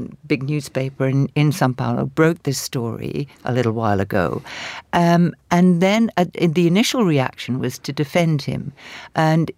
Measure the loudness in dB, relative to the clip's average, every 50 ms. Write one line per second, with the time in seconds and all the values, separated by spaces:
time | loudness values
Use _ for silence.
0 | -10 -10 -14 -16 -4 -4 -2 -2 -2 -4 -4 -4 -6 -6 -6 -6 -6 -4 -4 -2
1 | -2 0 2 2 0 0 0 0 2 2 2 2 0 0 0 -2 -2 -2 -2 -2
2 | -4 -2 0 2 2 2 2 0 -4 -4 -4 -4 -6 -6 -6 -6 -6 -6 -6 -6
3 | -8 -6 -6 -6 -8 -8 -12 _ -6 -2 -2 0 0 0 0 0 0 0 0 0
4 | 0 0 0 0 0 0 -2 -6 -8 -12 -14 -14 -12 -14 -14 -16 -8 _ 0 2
5 | 4 4 4 4 4 2 0 -6 _ 0 2 4 4 4 4 4 2 2 2 2
6 | 0 0 0 0 -2 -2 0 0 0 0 2 2 4 4 4 4 2 2 2 2
7 | 2 2 2 2 0 -2 -4 -8 -8 -6 -4 -4 -4 -6 -6 -8 -10 -8 -4 -4
8 | -4 0 0 0 2 2 0 0 -2 -4 -6 -6 -8 -10 -14 -16 -18 -20 -18 -18
9 | -18 -6 -2 0 2 4 4 2 0 -2 -4